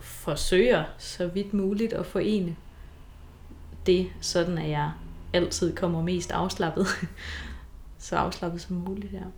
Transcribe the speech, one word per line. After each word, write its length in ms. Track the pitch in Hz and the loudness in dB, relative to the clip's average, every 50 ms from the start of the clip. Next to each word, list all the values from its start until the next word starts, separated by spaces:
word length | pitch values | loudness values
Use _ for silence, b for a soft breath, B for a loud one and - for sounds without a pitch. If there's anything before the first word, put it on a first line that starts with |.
forsøger 840 | - - - - - - 147 147 - - 185 180 220 247 233 165 151 - - - | -14 -12 -12 -8 -2 -2 -2 0 2 4 6 8 8 8 8 6 4 0 -6 -10
så 280 | - - - - 180 | -12 -12 -6 -4 -4
vidt 280 | 175 170 196 202 202 - | -2 0 -2 -2 0 0
muligt 380 | 196 190 190 208 208 226 220 - | 2 2 2 2 2 0 0 0
at 140 | - 180 | -2 -2
forene 500 | - - 196 - 208 214 208 180 170 165 - - B B B B B B B B B - - - - - - - - - - - - - - - | 0 0 0 2 4 4 4 2 0 -2 -6 -10 B B B B B B B B B -18 -18 -18 -18 -18 -18 -16 -16 -16 -16 -16 -14 -12 -4 4
det, 220 | - 180 180 185 185 - - | 4 6 6 4 2 -2 -6
sådan 380 | - - - 180 170 180 175 160 | -4 0 2 2 2 4 2 0
at 120 | 160 151 | 0 0
jeg 220 | 151 147 147 151 160 - - - - - - - - | 2 2 0 0 -2 -6 -10 -12 -12 -12 -8 0 2
altid 440 | 175 185 - - - 185 165 165 | 2 2 2 2 2 0 0 2
kommer 260 | - - 175 170 165 160 | 2 0 2 2 2 2
mest 280 | 175 180 175 170 - | 2 2 0 0 0
afslappet. 560 | - - 170 190 - - 190 165 156 - 196 185 | 0 0 0 0 0 0 0 0 2 2 2 2
<laughs> 1080 | - - 175 - - - - - - - - - - - - - - - - - - - | 2 -2 -2 -6 -8 -8 -10 -8 -8 -8 -8 -8 -10 -10 -12 -14 -16 -16 -14 -14 -14 -12
Så 180 | - - 180 | -6 -2 2
afslappet 440 | 175 185 180 180 - - 170 170 170 | 2 2 2 0 -2 -4 -4 -4 -4
som 160 | - - 185 | -6 -4 -4
muligt, 360 | 175 175 190 196 208 202 196 196 | -4 -2 -4 -4 -6 -6 -8 -8
ja. 100 | 185 185 185 185 | -8 -8 -10 -12